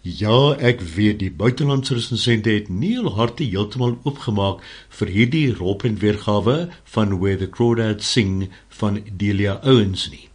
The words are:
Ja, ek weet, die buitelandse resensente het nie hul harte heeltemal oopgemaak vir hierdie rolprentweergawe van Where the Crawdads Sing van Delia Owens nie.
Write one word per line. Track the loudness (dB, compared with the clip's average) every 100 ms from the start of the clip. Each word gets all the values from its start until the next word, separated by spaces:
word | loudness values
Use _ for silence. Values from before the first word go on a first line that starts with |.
Ja, | -10 -4 2 4 4 4
ek | 2 0 -4 2
weet, | 2 2
die | -4
buitelandse | 0 0 2 0 0 0 -4
resensente | -4 -2 0 2 2 0
het | -2
nie | -4 -2 -2
hul | -2 0
harte | -2 -2
heeltemal | -4 -2 -4 -2 -2 -2 -6
oopgemaak | -6 -4 0 0 -4 -12 -20 -20 -8
vir | -2
hierdie | 2 2 2 0 0
rolprentweergawe | -2 -2 -2 0 0 0 0 0 2 0 -2 -10 _
van | -2 0 0
Where | 0 -2
the | -4
Crawdads | 0 2 2 0 -2 -2
Sing | 0 0 -2 -6 -10 _ -4
van | -2 -2 -6
Delia | -4 0 0 0 0 4
Owens | 4 4 -2 -8
nie. | -12 -20